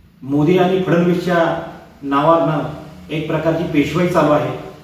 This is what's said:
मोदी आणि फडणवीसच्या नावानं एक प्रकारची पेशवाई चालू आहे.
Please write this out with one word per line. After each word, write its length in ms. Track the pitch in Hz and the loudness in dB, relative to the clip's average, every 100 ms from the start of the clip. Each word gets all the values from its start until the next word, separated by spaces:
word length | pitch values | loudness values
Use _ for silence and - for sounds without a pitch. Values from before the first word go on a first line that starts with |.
| - - | -20 -16
मोदी 360 | 127 143 175 185 | -4 0 4 4
आणि 240 | 180 185 | 4 2
फडणवीसच्या 600 | - 170 175 170 - 170 165 - - - - - | 2 2 2 0 0 0 0 -2 -8 -16 -20 -14
नावानं 1080 | 139 139 156 165 160 156 135 - - - - 156 | -4 0 4 2 2 -2 -4 -10 -16 -18 -10 -6
एक 120 | 165 | -4
प्रकारची 360 | 156 165 160 | -2 -2 -2
पेशवाई 440 | 175 151 139 175 180 | -2 0 0 0 0
चालू 240 | 165 147 | 2 2
आहे. 260 | 147 123 - - - | 2 0 -8 -12 -18